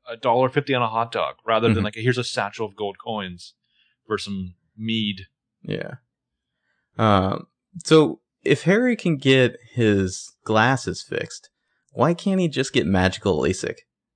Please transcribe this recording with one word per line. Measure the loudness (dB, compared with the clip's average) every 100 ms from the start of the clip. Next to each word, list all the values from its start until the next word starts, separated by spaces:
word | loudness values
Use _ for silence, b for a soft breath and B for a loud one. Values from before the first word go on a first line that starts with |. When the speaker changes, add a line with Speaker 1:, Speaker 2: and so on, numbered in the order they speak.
| -18
Speaker 1:
a | -4
dollar | 0 2 2
fifty | 0 0
on | 0
a | 0
hot | -2 -4
dog | -4 -4 -4
rather | 0 2 4
than, | 2
Speaker 2:
Mm-hmm. | 0
Speaker 1:
like, | -2
here's | -2 -2
a |
satchel | -4 -4 -6 -6
of | -10 -6
gold | -8 -8
coins | -8 -8 -8 -12 -18 _ _ _ _ _ -6
for | -6
some | -4 -8 -8 -12 _ -10
mead. | -4 -2 -2 -6 -12 _ _ _
Speaker 2:
Yeah. | -8 -8 -8 -14 _ _ _ _ _ _ _ _ _ 0
Um, | 2 4 2 -2 -10 _ _ -8
so | 4 4 4 0 _ _
if | 0 0
Harry | 2 2 2 0
can | -2 0
get | 4 4 4 0 -8
his | 0 4 4 2 -4 -14 _
glasses | 0 2 2 2 -4 -8
fixed, | -6 -8 -8 -12 -20 _ _ _ _
why | 0 0
can't | 0 -2 0
he | 0
just | -2 -2
get | 0 2
magical | 2 2 0 0 2
LASIK? | 0 0 -6 -10 _ _ _